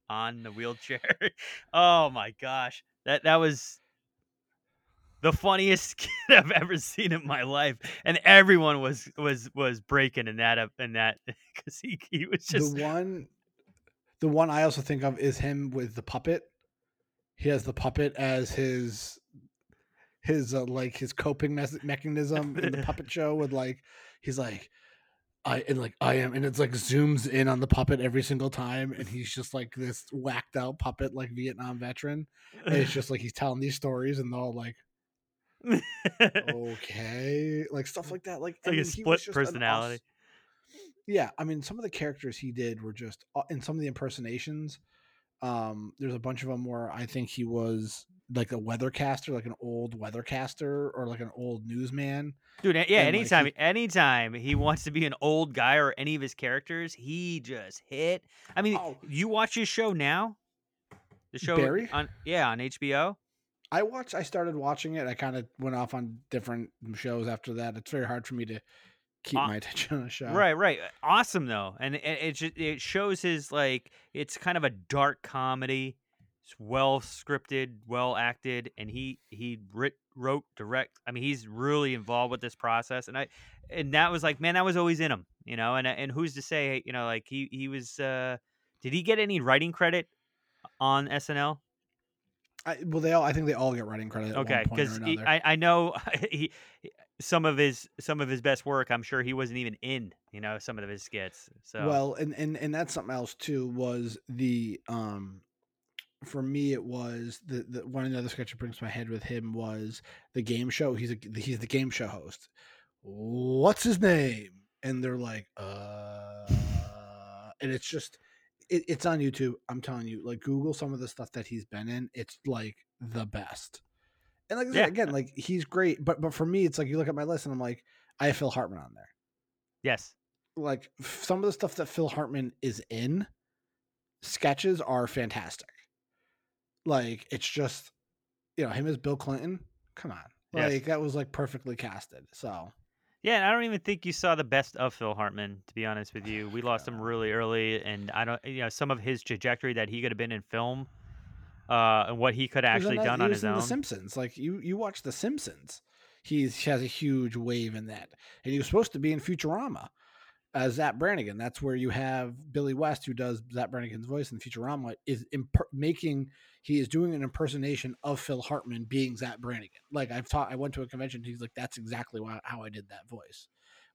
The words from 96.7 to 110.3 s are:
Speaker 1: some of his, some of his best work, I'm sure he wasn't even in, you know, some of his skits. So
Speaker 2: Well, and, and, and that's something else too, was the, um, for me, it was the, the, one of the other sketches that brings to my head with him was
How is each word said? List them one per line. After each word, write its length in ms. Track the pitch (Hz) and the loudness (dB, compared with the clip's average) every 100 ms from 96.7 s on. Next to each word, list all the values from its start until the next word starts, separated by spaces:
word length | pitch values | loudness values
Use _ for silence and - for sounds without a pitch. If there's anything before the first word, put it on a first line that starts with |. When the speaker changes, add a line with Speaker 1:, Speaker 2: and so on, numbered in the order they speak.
| _ - - _ - | _ -20 -20 _ -16
Speaker 1:
some 240 | - 170 160 | 0 4 4
of 120 | 143 | 6
his, 320 | 143 - - - | 6 4 -8 -10
some 220 | - 151 | -4 -2
of 80 | 135 | 0
his 120 | 131 | 2
best 240 | 131 135 143 | 2 2 2
work, 260 | 135 127 | 0 2
I'm 120 | 120 | -2
sure 200 | 110 135 | 0 -2
he 100 | 123 | 0
wasn't 260 | 131 127 123 | -2 -2 -4
even 160 | 120 107 | -6 -6
in, 380 | 123 131 101 - _ | -6 -6 -6 -14 _
you 80 | 104 | -10
know, 180 | 107 107 | -6 -6
some 180 | - 110 | -8 -10
of 100 | 101 | -8
his 140 | 101 | -10
skits. 460 | - 107 95 - - - | -10 -8 -8 -12 -20 -20
So 240 | - 110 151 | -12 -4 0
Speaker 2:
Well, 280 | 139 139 - | 2 0 -2
and, 180 | 151 131 | -4 -4
and, 220 | 156 156 | -4 -4
and 180 | 151 156 | -4 -2
that's 180 | 170 | -4
something 200 | 160 104 127 | -6 -6 -6
else 180 | 117 | -8
too, 340 | - - 139 127 | -8 -4 -4 -2
was 500 | 123 123 123 120 110 - | -2 -2 -2 -4 -8 -10
the, 540 | 123 131 120 113 95 - | -2 0 2 -2 -6 -8
um, 520 | 117 110 101 98 95 _ _ _ _ _ - - _ - | -6 -4 -6 -10 -14 _ _ _ _ _ -20 -20 _ -10
for 160 | 139 | -6
me, 320 | 131 143 143 | -2 0 0
it 100 | 131 | 0
was 560 | 123 123 120 117 117 - 170 | -2 -6 -6 -6 -8 -10 -8
the, 180 | 127 - | -8 -6
the, 200 | 123 127 | -8 -8
one 180 | 131 131 | -4 -4
of 60 | |
the 60 | 127 | -4
other 100 | 120 | -4
sketches 220 | - 123 | -6 -10
that 60 | 117 | -8
brings 180 | 120 - | -10 -8
to 40 | |
my 60 | 113 | -8
head 200 | 101 113 | -8 -6
with 140 | 113 | -6
him 300 | - 117 113 | -6 -6 -6
was 480 | 113 110 110 107 110 - - _ | -6 -6 -6 -8 -10 -16 -20 _